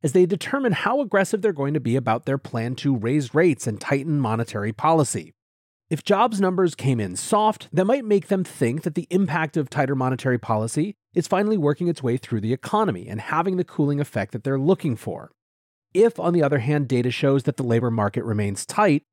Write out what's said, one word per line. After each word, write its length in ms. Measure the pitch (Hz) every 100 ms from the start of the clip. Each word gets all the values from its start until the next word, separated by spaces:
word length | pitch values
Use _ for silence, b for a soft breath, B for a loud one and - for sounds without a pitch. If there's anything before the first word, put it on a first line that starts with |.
as 120 | 151
they 120 | 180
determine 460 | 180 196 - 277 247
how 300 | 175 202 277
aggressive 420 | 233 196 185 214
they're 100 | 208
going 220 | 151 139
to 60 | 151
be 160 | 117 131
about 280 | 117 117
their 140 | - 139
plan 380 | - 120 120 131
to 200 | 139 127
raise 380 | 113 147 123
rates 320 | 151 175 135 120
and 140 | 104
tighten 400 | - 139 151 147
monetary 520 | 117 113 117 107 104
policy. 600 | 107 156 165 139 104 82 _ _ _ _ _ -
If 140 | 156
jobs 360 | - 196 240 202
numbers 360 | 190 185 180 -
came 240 | 135 120
in 160 | 98 95
soft, 520 | - 208 214 - -
that 120 | 151
might 200 | 190 269
make 240 | 220 202 -
them 160 | 190
think 380 | 175 - 117 143
that 120 | 165
the 140 | 156 -
impact 460 | 180 180 160 156 170
of 120 | 135
tighter 280 | 151 131 135
monetary 420 | 127 123 135 123
policy 560 | - 107 113 151 196 - _
is 120 | 175 -
finally 300 | 190 208 214
working 320 | 147 151 175
its 120 | 165
way 160 | 131 -
through 260 | - 113
the 100 | 110
economy 560 | 131 - 214 214 92 95
and 120 | 110
having 360 | - 160 185 180
the 80 |
cooling 340 | 170 - 143 143
effect 320 | 139 117 -
that 140 | 107
they're 120 | 135 135
looking 380 | 147 185 151
for. 380 | 110 110 82 - _ _ _ _ _ _
If, 280 | 185 226 -
on 120 | 170
the 120 | 175
other 160 | 143 143
hand, 260 | 117 151 135
data 240 | 127 123
shows 320 | - 139 135
that 140 | 143 -
the 80 |
labor 260 | 123 117 120
market 320 | 113 104 117
remains 420 | 107 104 101 101
tight, 380 | - - 208 143 _